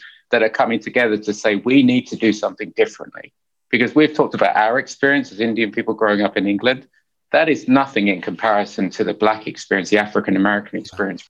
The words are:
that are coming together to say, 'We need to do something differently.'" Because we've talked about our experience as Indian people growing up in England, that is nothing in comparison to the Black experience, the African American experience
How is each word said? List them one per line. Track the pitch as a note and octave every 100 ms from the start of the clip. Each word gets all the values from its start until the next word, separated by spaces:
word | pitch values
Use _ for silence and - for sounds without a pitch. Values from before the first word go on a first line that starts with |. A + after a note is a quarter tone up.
| - - _
that | A#2
are | A2
coming | - B2 A2+
together | - B2 A#2+ G#2+
to | G#2+
say, | G#2 A2
'We | G2+ B2 C#3
need | B2 B2 -
to | -
do | A2+
something | G#2 G#2 - G#2+ -
differently.'" | G#2+ - - - - _ _ _ _
Because | - A#2+
we've | D3+ D3+
talked | D3+ B2+
about | G#2+ G2
our | - A2 C3
experience | C3 - C#3 C#3+ B2
as | G2
Indian | A#2 A2 A2
people | A#2 A2+
growing | G#2+ G#2+ G#2
up | G2+ G#2
in | G2
England, | G2+ A2+ C3 - _ _ _ _
that | D3 D#3+
is | B2+ -
nothing | C3+ C3+ A2 G2+
in | F2+
comparison | - F2 A2+ G#2 G2+ - F#2+
to | -
the | F#2+
Black | - G#2+ A2 -
experience, | - - G2 E2+
the | G#2
African | G#2 A2 G#2 F#2+
American | G2+ G#2 G#2 F#2+
experience | - - G2 - -